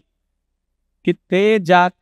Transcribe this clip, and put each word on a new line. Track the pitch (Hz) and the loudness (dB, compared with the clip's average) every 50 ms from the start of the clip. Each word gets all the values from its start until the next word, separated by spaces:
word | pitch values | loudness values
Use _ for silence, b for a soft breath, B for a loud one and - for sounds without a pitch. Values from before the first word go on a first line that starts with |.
| - _ _ _ _ _ _ _ _ _ _ _ _ _ _ _ _ _ _ _ - | -6 _ _ _ _ _ _ _ _ _ _ _ _ _ _ _ _ _ _ _ -6
की | 175 | -6
ते | 170 - _ - 180 185 202 214 220 214 | -6 -6 _ -6 -4 -2 0 0 0 -2
ज्या | 175 151 180 175 180 180 - _ | 0 2 2 2 2 0 -2 _